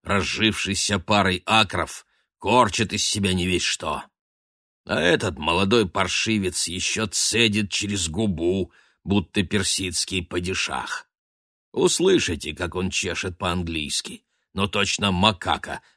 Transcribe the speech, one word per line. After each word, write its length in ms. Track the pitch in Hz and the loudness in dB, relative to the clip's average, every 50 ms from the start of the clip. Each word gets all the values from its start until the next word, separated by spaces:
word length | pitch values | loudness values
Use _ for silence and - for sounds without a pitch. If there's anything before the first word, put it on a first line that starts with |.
| _ | _
разжившийся 960 | 87 101 98 90 - - 101 110 110 95 - - 95 98 - - - 101 95 | 0 0 0 0 0 -2 0 0 0 0 0 -2 -2 -2 -2 0 0 -2 -2
парой 420 | - - 107 104 95 92 92 90 - | 0 2 2 4 4 4 2 0 0
акров, 600 | - 92 107 107 92 - 87 82 - - - - _ _ _ _ _ _ _ | 2 4 4 4 2 0 -2 -4 -4 -6 -10 -14 _ _ _ _ _ _ _
корчит 520 | - 95 113 127 120 104 - - 113 92 - | 0 4 4 6 4 4 2 0 -2 -2 0
из 120 | 104 - | -2 -2
себя 280 | - - 107 98 95 92 | -2 0 0 2 2 2
не 140 | 92 90 92 | 2 2 2
весь 160 | 90 85 - | 0 0 0
что. 400 | - - - - 78 73 - - - _ _ _ _ _ _ _ _ _ _ _ _ _ _ _ | -2 -4 -4 -4 -4 -4 -6 -8 -12 _ _ _ _ _ _ _ _ _ _ _ _ _ _ _
А 140 | - 95 135 | -4 -2 2
этот 380 | 151 180 170 127 113 101 80 - | 4 4 4 4 2 -2 -4 -2
молодой 500 | 78 80 85 90 98 98 113 120 107 85 | -2 0 2 2 4 4 6 4 4 2
паршивец 800 | - 98 95 90 - - - 113 110 104 95 90 82 - - 85 | 0 0 0 0 0 -2 0 0 0 0 0 -2 -2 -2 -4 -4
ещё 400 | 85 90 - - - - 110 107 | -4 -4 -4 -4 -2 -2 -4 -2
цедит 640 | - - - - - 113 117 113 101 107 107 95 | -2 -2 0 0 2 2 2 4 2 0 -2 -2
через 380 | - - - 101 101 98 87 82 | -2 -4 -4 -4 -4 -4 -4 -4
губу, 640 | 78 95 113 104 90 76 85 87 92 98 90 - _ _ _ _ _ _ _ | -2 0 0 0 0 0 0 0 2 0 -2 -4 _ _ _ _ _ _ _
будто 380 | 87 101 101 90 - - 110 95 | 0 0 0 0 0 -2 -4 -2
персидский 800 | 82 107 104 95 - - - 98 90 82 - - - 95 92 90 | 0 -2 -2 0 0 -2 -2 -2 -2 -4 -4 -4 -4 -4 -6 -6
падишах. 840 | - - 90 87 90 92 87 - - 73 64 - - - - - _ _ _ _ _ _ _ _ _ _ _ _ _ | -4 -4 -4 -4 -2 -2 -4 -4 -4 -4 -6 -6 -6 -8 -10 -10 _ _ _ _ _ _ _ _ _ _ _ _ _
Услышите, 800 | - - - 180 - - 165 190 190 151 - - 87 78 - - 80 | -2 2 2 2 2 4 4 4 4 4 4 0 -2 -4 -6 -8 -6
как 220 | - 90 85 - | -6 -6 -4 -2
он 140 | 92 95 95 | -2 -2 -2
чешет 480 | - - - 92 85 - - 95 85 - | -2 -2 -4 -2 -4 -4 -6 -6 -6 -4
по-английски, 880 | 101 90 87 90 87 85 82 80 76 69 - - - - - - _ _ _ _ _ _ _ | -2 -2 -2 -2 -2 -4 -4 -6 -4 -4 -4 -6 -6 -6 -12 -14 _ _ _ _ _ _ _
но 140 | 92 98 98 | -2 -2 0
точно 440 | - 104 101 - - - 104 101 | 0 0 0 0 -2 0 0 0
макака, 680 | 92 90 95 110 107 - - 95 76 69 - - - - - _ _ | 2 4 4 4 2 2 -2 -2 -2 -2 -4 -8 -10 -10 -12 _ _